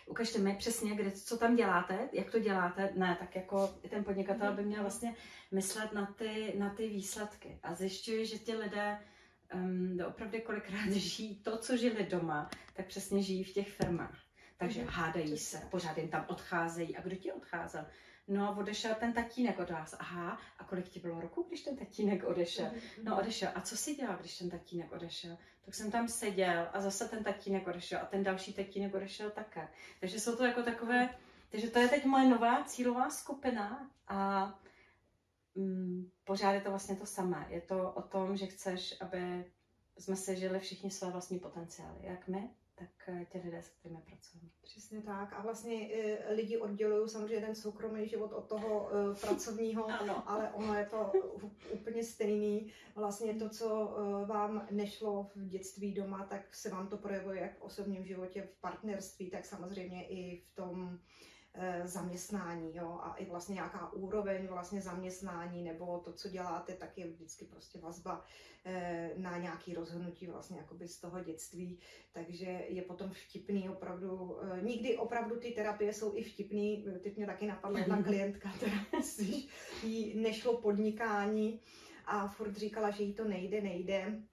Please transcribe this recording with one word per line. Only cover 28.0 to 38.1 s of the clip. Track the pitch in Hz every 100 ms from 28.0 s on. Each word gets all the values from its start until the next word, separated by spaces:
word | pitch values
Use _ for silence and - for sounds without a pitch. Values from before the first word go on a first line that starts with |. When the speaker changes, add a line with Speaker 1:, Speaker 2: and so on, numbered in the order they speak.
Speaker 1:
a | -
ten | 196
další | 196 185 -
tatínek | 196 196 196 196 196
odešel | 196 - 208
také. | 214 214 165 156 - - -
Takže | 185 214
jsou | 240 233
to | 247
jako | 240
takové, | 233 233 226 247 254
Speaker 2:
Mhm. | - - - -
Speaker 1:
takže | 214 233
to | 240
je | 247
teď | 285 269
moje | 269 262
nová | 226 233 254
cílová | - - 247 240 294
skupina | - - 269 254 226 202 262 262 - -
a, | 196 196 196 202 - - - - _ _ _ _ _ _ 196
mm, | 190 185 180 180 180 _
pořád | - 196 196
je | 202
to | 196
vlastně | 196 - 190
to | 208
samé. | - 185 156 -
Je | 170
to | - 185 185
o | -
tom, | -